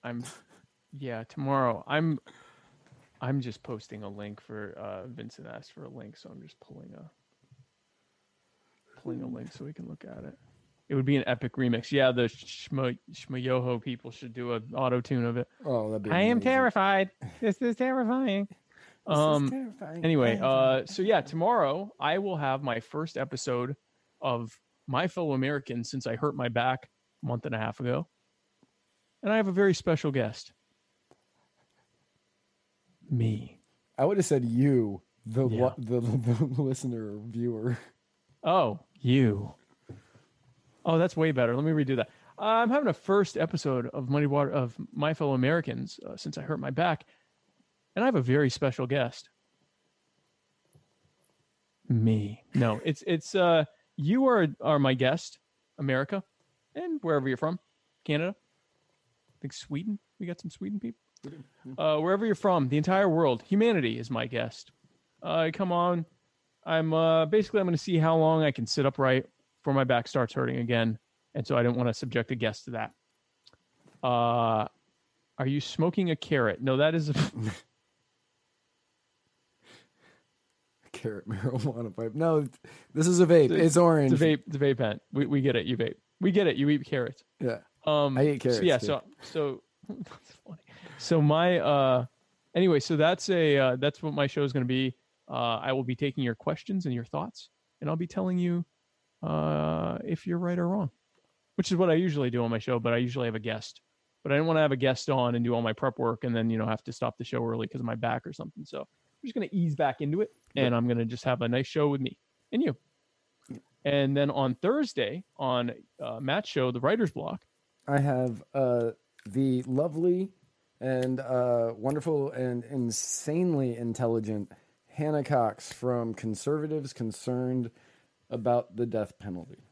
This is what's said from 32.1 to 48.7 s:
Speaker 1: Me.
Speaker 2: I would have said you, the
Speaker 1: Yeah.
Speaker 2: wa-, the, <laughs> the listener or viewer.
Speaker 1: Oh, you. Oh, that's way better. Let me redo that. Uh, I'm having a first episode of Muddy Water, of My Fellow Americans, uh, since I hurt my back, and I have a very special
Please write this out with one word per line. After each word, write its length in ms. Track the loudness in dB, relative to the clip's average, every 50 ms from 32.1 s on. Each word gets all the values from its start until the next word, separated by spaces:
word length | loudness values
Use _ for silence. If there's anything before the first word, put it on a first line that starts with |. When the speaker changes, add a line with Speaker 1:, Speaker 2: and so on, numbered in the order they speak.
| _ _ _ _ _ _ _ _ _ _ _ _ _ _ _ _ _ _ -8 -4
Speaker 1:
Me. 520 | -2 0 0 0 -2 -4 -8 -14 -18 _ _ _ _ _ _ _ _
Speaker 2:
I 80 | 0 0
would 100 | 2 2
have 100 | 2 2
said 180 | 2 2 2 2
you, 580 | 0 2 2 4 4 4 2 2 0 -4 -10 _ _ _ _ _
the 220 | -6 -2 0 0
Speaker 1:
Yeah. 140 | 2 2 2
Speaker 2:
wa-, 140 | 2 0 0 -4
the, 220 | -6 -2 -2 0
<laughs> 0 |
the 640 | 0 0 -2 0 2 0 0 2 0 -2 0 -2
listener 520 | -2 -2 -2 -4 -6 -6 -6 -6 -8 -10 -10
or 40 | -12 -14 -10
viewer. 500 | -8 -4 -4 -4 -4 -2 -2 -4 -4 -4 -8 -20 _ _ _ _ _ _ _ _ _ _
Speaker 1:
Oh, 380 | 0 2 4 4 2 2 -2 -6 -12 _ _ _
you. 540 | 0 2 4 6 6 4 2 0 -6 -10 -14 _ _ _ _ _ _ -20 -20 -20 _ _ _ -20 _ _ _ _ _ _ _ _ _ _ _ _ _
Oh, 140 | 2 2 4
that's 180 | 2 2 2
way 140 | 0 0 2
better. 240 | 4 2 2 2 2
Let 100 | 0 0
me 60 | 0
redo 240 | 2 2 2 2 2
that. 140 | 0 0 -2 _ _ _ -20 _
Uh, 60 | -4
I'm 280 | 0 2 2 4 4 4
having 180 | 2 2 2 0
a 40 |
first 440 | -2 -2 0 2 2 2 2 2 0
episode 500 | -2 -2 -2 -2 -2 -2 0 0 0 -2 -4 -6
of 160 | -6 -4 0
Muddy 160 | 0 2 2
Water, 240 | 2 2 2 2 2
of 260 | 0 0 -2 -2 -4 -10 -16 -12
My 220 | -4 -2 -2 -2 0
Fellow 200 | 0 0 0 2
Americans, 640 | 2 2 2 2 2 0 -2 -6 -6 -8 -10 -12 -16 -16
uh, 120 | -16 -14
since 200 | -12 -12 -10 -10 -10
I 40 |
hurt 160 | -6 -6 -6 -4
my 120 | -4 -6
back, 360 | -2 0 0 0 0 -2 -6 _ _ _ _ _ _ _ _ _ _ _ _ _ _ _ _ _ _
and 60 | 0
I 40 | 0 2
have 60 | 2
a 60 | 2
very 300 | 2 4 4 4 4 2
special 360 | 0 0 -2 -2